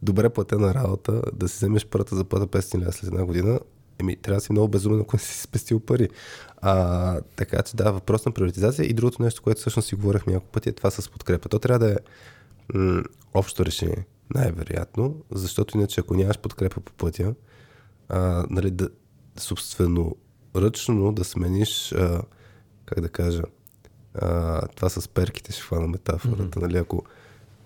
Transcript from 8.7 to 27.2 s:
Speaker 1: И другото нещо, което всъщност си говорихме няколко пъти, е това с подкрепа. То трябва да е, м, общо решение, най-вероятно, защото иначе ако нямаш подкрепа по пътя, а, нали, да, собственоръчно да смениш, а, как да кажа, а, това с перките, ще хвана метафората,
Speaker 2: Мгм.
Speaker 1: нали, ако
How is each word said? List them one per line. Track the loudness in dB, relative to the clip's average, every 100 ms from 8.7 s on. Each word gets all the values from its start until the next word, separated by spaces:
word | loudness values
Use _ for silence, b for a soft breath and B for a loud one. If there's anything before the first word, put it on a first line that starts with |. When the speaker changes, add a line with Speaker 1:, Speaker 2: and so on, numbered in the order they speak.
| 2 0
Speaker 1:
И |
другото | 2 2 2
нещо, | 0 0
което | 0 0
всъщност | 0 -2 -2
си | 0
говорихме | 2 2 2
няколко | 0 -2
пъти, | -4 -4
е |
това | 0 -2
с | -2 -6
подкрепа. | -8 -2 -2 0
То | 0
трябва | 2 4
да | 4
е, | 2 B B B B B -18 -4
м, | 2 2 2 -2 -10 -2
общо | 0 0 0 0
решение, | 0 -2 -2 -6 _ -4
най-вероятно, | 0 0 0 -4 -6 -4 -2 -2 -4 -8
защото | -8 -4 -2 0 0
иначе | 0 0
ако | 0 2
нямаш | 2 0
подкрепа | -4 -4 -4 -4
по | -10
пътя, | -4 -4 0 -2 -4 b b b b b b -6
а, | 0 2 2 0
нали, | 0 0
да, | 0 -4 -6 _ _ -20 -14 -8 -8 -6 0 2
собственоръчно | 2 0 -4 _ _ -6 0 2 0 0 2 2
да | 0
смениш, | -2 -2 0 2 0 -2 -2
а, | 0 2 0 -4 b b b b -20 -8
как | -6
да | -4
кажа, | -2 0 0 -4 -10 _ _ -20 -20 -16 -4
а, | -2 0 0 -2 -4
това | -2 -2
с | -2 -4
перките, | -2 -2 -2 -12
ще | -14
хвана | -6 -2 -2
метафората, | -2 -4 -4 -2 -2 -4 -2
Speaker 2:
Мгм. |
Speaker 1:
нали, | -2 0
ако | -2 -4 B B